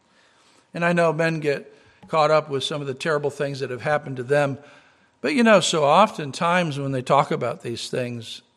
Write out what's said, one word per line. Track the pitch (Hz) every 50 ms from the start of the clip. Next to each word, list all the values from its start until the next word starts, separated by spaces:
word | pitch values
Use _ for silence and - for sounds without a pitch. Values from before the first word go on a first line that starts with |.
| _ _ _ _ _ _ _ _ _ _ _ _ _ _ -
And | 170 170
I | 175
know | 175 170 170 165
men | 156 160 165 165 160 156
get | 147 147 139 120 - - - _ _ _ _ _ - -
caught | 160 160 151 151
up | 156 156 151 151
with | 139 135 131
some | - 160 147
of | 143
the | 139 127
terrible | - - 165 151 147 143 139
things | - - 147 139 139 127
that | 135 120
have | 123 113
happened | 104 151 151 147 147 139 135
to | 127
them. | 120 127 143 147 147 139 131 131 - - - - _ _ _ _ _ _ _ _
But, | - 139 156
you | 240
know, | 233 226 214 180
so | - - 175 160 143
oftentimes | 139 156 185 214 214 - - 151 135 127 - 175 170 175 180 175 156 135 143
when | 139 135
they | 135 127
talk | 127 - 143 139 151 -
about | 165 143 131 117 160 -
these | - 120 117 - - -
things, | 139 131 123 120 120 117 113 - - - _ _ _